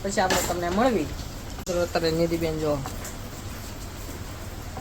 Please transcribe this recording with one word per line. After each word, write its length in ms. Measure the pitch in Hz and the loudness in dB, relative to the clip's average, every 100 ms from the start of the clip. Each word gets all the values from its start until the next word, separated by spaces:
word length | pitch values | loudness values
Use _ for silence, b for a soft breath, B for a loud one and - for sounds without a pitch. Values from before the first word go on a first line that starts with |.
પછી 200 | 196 196 | -2 2
આપણે 160 | 190 185 180 | 4 4 2
તમને 220 | 175 175 | 0 2
મળવી. 340 | 185 254 202 | 4 6 4
મિત્રો, 760 | 139 - - - - - - 175 | 2 -4 -6 -8 -8 -6 0 2
અત્યારે 300 | 175 175 165 | 2 2 4
નિધિબેન 480 | 160 170 165 165 156 | 4 4 4 0 2
જો 180 | 156 143 139 - - - - - - - - - - - - - - - - - - - | 2 0 -2 -6 -8 -8 -10 -8 -8 -8 -8 -8 -8 -8 -8 -8 -8 -8 -8 -8 -8 -6